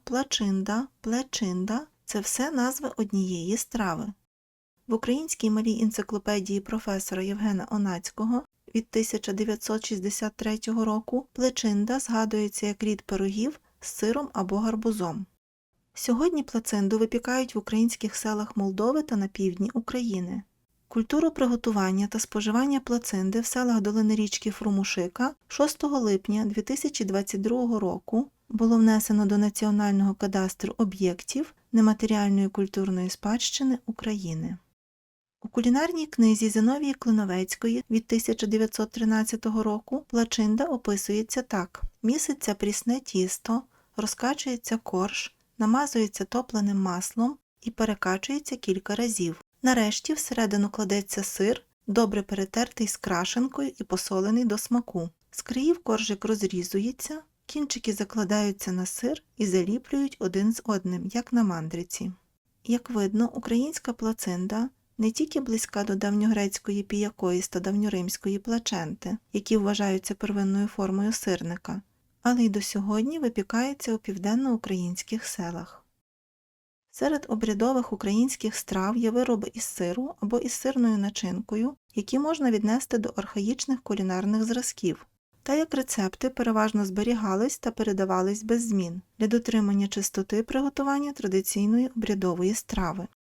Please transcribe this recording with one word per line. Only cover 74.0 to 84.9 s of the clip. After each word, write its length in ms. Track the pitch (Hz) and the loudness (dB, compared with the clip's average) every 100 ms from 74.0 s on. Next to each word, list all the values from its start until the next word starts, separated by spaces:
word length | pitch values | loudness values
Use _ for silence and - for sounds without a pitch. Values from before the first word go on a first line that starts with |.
| - 190 202 233 269 233 - 185 175 185 - 220 - | -4 -4 0 2 2 0 0 -2 -2 -6 -6 -6 -6
селах. 580 | - 170 170 170 - _ _ _ _ _ _ _ _ _ _ _ | -6 -6 -8 -12 -18 _ _ _ _ _ _ _ _ _ _ _
Серед 360 | - 285 294 - | -4 -2 -2 -2
обрядових 640 | 220 220 202 233 262 247 | -2 0 0 2 2 -2
українських 600 | 208 - 208 262 - 214 - | -4 0 2 2 0 -6 -6
страв 400 | - 190 190 233 | -4 -2 0 2
є 140 | 226 | 2
вироби 400 | 233 254 226 208 | 2 2 0 -2
із 100 | 226 | -8
сиру 500 | - - 175 196 269 - | -8 -4 -2 -2 -6 -6
або 180 | 208 240 | -2 0
із 140 | 240 | -2
сирною 460 | - 262 269 233 214 | -4 -2 2 4 2
начинкою, 800 | 202 - 202 185 226 214 247 285 _ | 0 -2 -4 -4 -4 -2 -2 -4 _
які 240 | - 202 262 | -6 -2 0
можна 320 | 294 320 262 | 0 0 2
віднести 480 | 220 214 240 - 233 | 2 2 0 0 -2
до 140 | 214 - | -2 -4
архаїчних 640 | 202 208 202 262 - 262 | -6 -2 -2 -2 -2 -2
кулінарних 640 | - 196 190 185 196 220 | -2 -2 0 0 0 0
зразків, 640 | 220 240 247 - 180 | 0 -2 -4 -2 -2